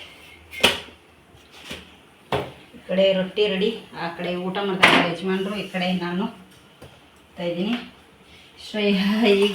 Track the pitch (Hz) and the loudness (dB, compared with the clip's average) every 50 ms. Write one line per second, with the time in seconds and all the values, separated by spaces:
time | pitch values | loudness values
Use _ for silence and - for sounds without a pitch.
0 | - - - - - - - - - - - - - - - - - - - - | -20 -20 -20 -20 -20 -20 -20 -20 -20 -16 -8 -2 0 0 0 -2 -8 -16 -20 -20
1 | - - _ _ _ _ - - - - - - - - - - - - - - | -20 -20 _ _ _ _ -20 -20 -20 -20 -20 -20 -16 -16 -16 -16 -16 -20 -20 -20
2 | - - - - - - - - - - - - - - - - - - 180 190 | -20 -20 -20 -20 -10 -6 -4 -4 -4 -6 -12 -20 -20 -20 -20 -18 -8 -2 2 4
3 | 196 190 185 185 185 185 - 208 214 202 190 190 202 233 226 196 - - - - | 4 4 4 2 0 -2 0 0 0 2 2 0 0 0 -2 -4 -10 -14 -10 -8
4 | 170 170 165 170 180 175 180 180 180 185 185 208 202 196 185 180 - - - 175 | -8 -8 -6 -6 -6 -4 -4 -4 -4 -4 -4 -2 -2 -2 0 2 4 4 6 4
5 | 175 170 165 - 190 190 190 190 190 202 208 202 - - - 185 180 185 185 180 | 2 0 -2 -4 -2 -2 -2 0 -2 -4 -4 -6 -8 -6 -4 -4 -2 -2 -2 -2
6 | 175 175 175 180 214 240 - - - - - - - - - - - - - - | -2 -2 -4 -2 -4 -4 -6 -10 -20 -20 -20 -20 -20 -20 -20 -20 -20 -20 -20 -20
7 | - - _ - - _ - - 175 175 165 175 196 220 240 240 - - - - | -20 -20 _ -20 -20 _ -14 -8 -6 -6 -4 -4 -2 -2 -4 -4 -6 -12 -20 -20
8 | - - - _ - - - - - - - - - - - 214 208 202 202 190 | -20 -20 -20 _ -20 -20 -20 -20 -20 -20 -20 -20 -16 -8 -4 0 2 2 4 4
9 | 196 196 214 214 233 208 202 196 202 208 | 4 2 2 4 6 6 6 6 4 2